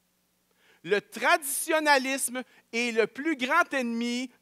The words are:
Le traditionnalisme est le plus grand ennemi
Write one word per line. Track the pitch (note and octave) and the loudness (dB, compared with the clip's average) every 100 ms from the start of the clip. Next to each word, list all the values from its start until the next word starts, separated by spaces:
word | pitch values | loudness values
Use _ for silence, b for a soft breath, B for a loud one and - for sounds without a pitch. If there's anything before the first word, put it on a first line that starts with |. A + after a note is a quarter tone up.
| _ _ _ _ _ b b b | _ _ _ _ _ b b b
Le | E3 G3+ | -2 -2
traditionnalisme | - A3 C4 F4 D4 - - D#4 D4+ C#4 C4 C4+ - B3 B3 b b | -2 -4 2 2 2 -6 0 0 4 4 4 -4 -4 -6 -10 b b
est | A3+ A#3+ | -4 -2
le | A3+ G#3+ | 0 0
plus | - D#4 C#4 | 0 -4 -2
grand | B3 D#4+ E4+ | 0 2 2
ennemi | C#4 A#3+ A#3 A#3+ A#3+ B3+ b | 0 -2 -2 -4 -4 -6 b